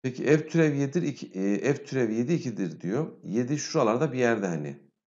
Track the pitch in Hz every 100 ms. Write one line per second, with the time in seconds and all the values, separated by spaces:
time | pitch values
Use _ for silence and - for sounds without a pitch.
0 | 131 - - 151 156 165 156 139 139 175
1 | 165 - - 92 98 101 127 139 - 135
2 | 113 110 123 170 131 104 95 78 87 113
3 | 160 - - 104 123 147 - 160 117 120
4 | 151 127 120 113 98 82 73 69 _ _
5 | _